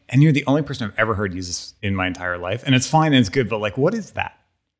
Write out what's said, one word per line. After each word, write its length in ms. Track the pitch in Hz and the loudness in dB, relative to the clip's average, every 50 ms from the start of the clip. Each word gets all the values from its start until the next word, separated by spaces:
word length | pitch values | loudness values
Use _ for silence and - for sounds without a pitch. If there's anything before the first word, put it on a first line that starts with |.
| _ - | _ 0
and 120 | 120 135 | 4 6
you're 80 | 151 160 | 6 6
the 140 | 135 147 147 | 4 2 2
only 140 | 131 139 156 | 0 0 0
person 260 | 143 139 131 - 117 | 0 -4 -6 -8 -8
I've 120 | 98 - - | -6 -2 -2
ever 160 | 110 110 107 | 0 0 0
heard 180 | 98 107 95 | -2 -2 -4
use 140 | 87 92 90 | -4 -6 -8
this 260 | 90 87 - - - _ - | -8 -8 -10 -10 -14 _ -6
in 160 | 107 98 98 | -4 -2 -2
my 100 | 95 92 | 0 -2
entire 300 | 92 87 90 90 90 87 | -2 -4 -4 -4 -4 -4
life. 260 | 87 87 90 107 123 - | -4 -4 -6 -6 -4 0
And 80 | 143 131 | 0 2
it's 120 | 127 123 | 2 2
fine 280 | - 160 156 156 156 139 | 2 2 2 2 4 4
and 60 | 127 | 4
it's 100 | 113 95 | 4 2
good, 180 | - 135 117 95 | 0 -2 -2 0
but, 140 | 113 104 | -2 -2
like, 160 | 107 104 - 131 | -2 -4 0 0
what 160 | 143 180 233 | 0 0 0
is 160 | 226 - - | -2 -8 -8
that? 260 | - - - - _ _ _ _ _ _ _ _ _ | -8 -8 -8 -8 _ _ _ _ _ _ _ _ _